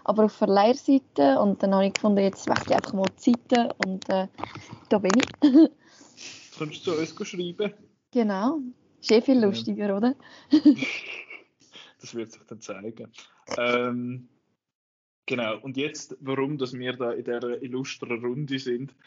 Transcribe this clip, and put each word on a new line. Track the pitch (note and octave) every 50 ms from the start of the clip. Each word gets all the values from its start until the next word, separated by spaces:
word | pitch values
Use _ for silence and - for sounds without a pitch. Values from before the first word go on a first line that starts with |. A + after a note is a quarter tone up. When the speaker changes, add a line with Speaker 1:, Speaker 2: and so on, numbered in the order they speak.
| -
Speaker 1:
aber | - G#3 G#3+ G#3+
auf | G#3 -
Verleihseite. | - G#3+ G3 G3 G3+ G3+ A3+ B3+ C#4 - - C#4 C4+ - _ _ - C#4+ C#4 C4+ C4+
Und | G#3 G3+ F#3+ - -
dann | G3 G3
habe | F#3+ G3
ich | G3 G3
gefunden, | - - G#3+ G3+ G3
jetzt | G3 G3 F#3+ - - -
wechsle | - - - -
ich | -
einfach | - - - -
mal | F#3+ F#3+ F#3+ - -
die | - B3+ A#3+
Seite | A#3 - _ B3+ A#3+ A#3 - - - -
und, | F#3+ F#3+ F#3+ - -
äh, | G3 F#3+ F#3+ G3 - - - - - - - - - - - _
da | - -
bin | G#3 F#3 G3+
ich. | B3 - - - -
<laughs> | - D4 B3 D4+ D#4+ - - _ _ _ _ - - - _ - - - - - - - -
Speaker 2:
Kannst | - D#3+ D3+ D3+ - -
du | F#3+ E3
zu |
uns | D3+ E3 E3 - - G#3 -
schreiben? | - F3 F3+ F3 E3+ - G#3 G3+ G#3 - - _ _ _ _ _ -
Speaker 1:
Genau. | B3 A3+ G#3 G3 F#3 G#3 B3+ E4 D#4 C4 B3 - - _ _ _ _
Ist | - -
eh | A3 A3+
viel | A#3+ - C4 B3+
Speaker 2:
Ja. | A3 G3+
Speaker 1:
lustiger, | G3 - A3+ - G3+ G#3 G#3 G#3 G3
oder? | G3+ A3 B3 C#4 - - - - - - _ -
<laughs> | D4+ - D4+ B3+ G#3+ C4 - - - - - - - - - - - - _ _ _ _ _ _ - - - _ _
Speaker 2:
Das | - - -
wird | A#2 A2+ A2 -
sich | - _ _
dann | A#2+ G#2+
zeigen. | - - G2+ F#2+ G2+ A2+ A#2 - A2+ A2+ _ - - - _ _ _ - -
Ähm, | - B2 A#2+ A#2+ B2 B2 B2 B2 B2 B2 B2 B2 B2+ - - _ _ _ _ _ _ _ _ _ _ _ _ _ _ _ _ _ _ _
genau. | - C3 A#2+ A#2 A2 A2 G#2+
Und | - C3+ B2+
jetzt, | C3 C#3 D3+ D3 - - - - -
warum | C#3 C3+ C3+ C3+ C3+ C#3 D3+ D3
dass | - - C#3
wir | B2 B2 B2+ B2
da | B2 B2+ A#2 A#2+
in | - A#2
dieser | B2 A#2+ A#2+ A#2+ A#2+ A#2+ A#2 -
illustren | B2 A#2+ B2+ C3 - - - - A#2 A#2+ A2+ B2
Runde | A#2+ B2 C#3 D3+ C#3 C#3 C3
sind. | C3+ B2+ A#2+ A#2+ C3+ C#3+ - _ _